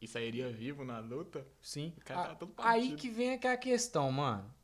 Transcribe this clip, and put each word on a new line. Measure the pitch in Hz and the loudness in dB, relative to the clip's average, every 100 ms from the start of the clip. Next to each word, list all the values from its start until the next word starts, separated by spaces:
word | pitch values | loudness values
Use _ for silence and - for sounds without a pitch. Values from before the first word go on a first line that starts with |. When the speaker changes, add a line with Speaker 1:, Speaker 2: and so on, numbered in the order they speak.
Speaker 1:
e | 110 | -6
sairia | 117 117 117 127 | -4 -2 -2 -4
vivo | 107 123 139 | -4 -6 -6
na | 127 117 | -6 -8
luta?" | 113 131 - 147 135 - | -6 -8 -6 -10 -10 -14
Speaker 2:
Sim. | - 147 160 - | -10 -6 -6 -8
Speaker 1:
O | |
cara | - 156 | -6 -4
Speaker 2:
A-, | 165 | -4
Speaker 1:
tá | |
todo | 160 180 - | -6 -10 2
Speaker 2:
aí | 233 233 254 | 6 6 4
Speaker 1:
partido. | 294 | 0
Speaker 2:
que | 254 | -4
vem | 220 247 | 0 0
aquela | 254 254 247 | 2 2 2
questão, | 254 240 240 156 139 | 4 2 4 2 4
mano. | 135 139 101 101 - | 4 2 0 -4 -16